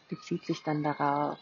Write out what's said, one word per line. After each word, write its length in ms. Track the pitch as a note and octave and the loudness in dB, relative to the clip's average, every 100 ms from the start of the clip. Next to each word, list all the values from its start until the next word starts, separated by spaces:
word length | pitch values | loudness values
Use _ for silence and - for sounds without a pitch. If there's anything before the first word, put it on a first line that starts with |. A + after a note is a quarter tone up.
| - | -12
bezieht 360 | - - F3 - | -12 -4 -4 -2
sich 180 | E3+ | -4
dann 200 | - D3+ | 0 0
darauf, 540 | D3+ C#3+ D3 C#3+ D3 D3+ | 0 2 2 2 2 -2